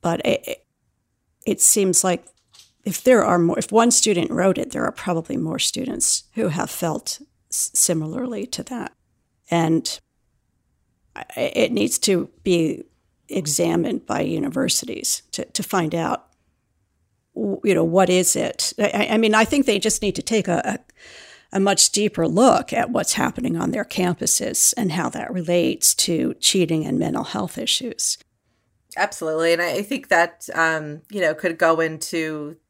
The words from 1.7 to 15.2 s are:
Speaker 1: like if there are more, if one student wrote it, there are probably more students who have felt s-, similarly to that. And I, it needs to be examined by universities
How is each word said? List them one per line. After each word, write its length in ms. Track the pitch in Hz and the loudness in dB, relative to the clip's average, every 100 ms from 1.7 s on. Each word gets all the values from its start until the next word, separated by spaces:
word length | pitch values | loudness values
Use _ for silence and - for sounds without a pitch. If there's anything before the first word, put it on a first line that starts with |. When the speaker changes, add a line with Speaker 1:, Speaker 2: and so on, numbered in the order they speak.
| - 190 180 | 4 4 2
Speaker 1:
like 220 | 185 175 - _ _ - - _ | 2 -2 -6 _ _ -20 -20 _
if 180 | - - | -8 0
there 220 | 254 240 | 6 6
are 140 | 220 175 | 6 4
more, 200 | 165 - | 4 2
if 140 | - | 2
one 180 | 214 233 | 4 6
student 400 | 233 - 175 - | 4 2 2 0
wrote 280 | - 190 185 | 2 2 2
it, 140 | - | -2
there 120 | - | -2
are 80 | - | -4
probably 460 | - - 165 165 - | -4 -4 -4 -2 -4
more 200 | 160 165 | -4 -2
students 680 | - - 254 - - - - | -4 -4 -6 -2 -2 -2 -4
who 140 | - 208 | -2 -2
have 200 | 156 - | -2 -4
felt 540 | - 170 156 - - 294 _ _ | -4 -4 -4 -6 -10 -12 _ _
s-, 200 | - - | -6 -4
similarly 760 | - - 165 156 196 254 214 202 | 0 2 0 -2 -6 -6 -6 -8
to 140 | - | -10
that. 280 | - 247 - _ _ _ _ _ _ | -10 -10 -10 _ _ _ _ _ _
And 480 | 170 165 160 - - _ _ _ _ _ _ _ _ _ _ _ - | 0 2 2 0 -10 _ _ _ _ _ _ _ _ _ _ _ -16
I, 80 | - | -12
it 380 | - - - 220 | -6 -4 0 0
needs 260 | 226 214 - | 2 0 0
to 280 | - 185 - _ | 0 0 -2 _
be 400 | - 175 160 - - _ _ _ _ | 0 2 2 -2 -10 _ _ _ _
examined 760 | 294 151 143 170 170 - - | -6 -4 0 0 2 0 -4
by 160 | - - | -4 -4
universities 1000 | 156 160 - 175 - - - - - - | -2 -2 -4 -2 -2 -2 -4 -8 -6 -6